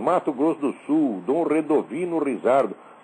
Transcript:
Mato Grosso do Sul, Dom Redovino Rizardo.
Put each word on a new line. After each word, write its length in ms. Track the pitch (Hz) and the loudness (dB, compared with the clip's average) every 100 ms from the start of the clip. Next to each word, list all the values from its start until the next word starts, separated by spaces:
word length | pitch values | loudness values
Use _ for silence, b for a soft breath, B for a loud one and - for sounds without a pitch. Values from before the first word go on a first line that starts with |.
Mato 280 | 127 175 - | 0 0 0
Grosso 260 | 127 156 151 | 0 0 0
do 140 | 139 - | -4 -6
Sul, 380 | - 156 143 95 | -2 0 2 -2
Dom 200 | 87 156 | -2 0
Redovino 720 | 156 151 151 147 - 139 175 165 | 2 0 2 0 0 -6 -4 -2
Rizardo. 580 | 143 107 110 135 110 95 B B | -2 -2 2 2 2 -4 B B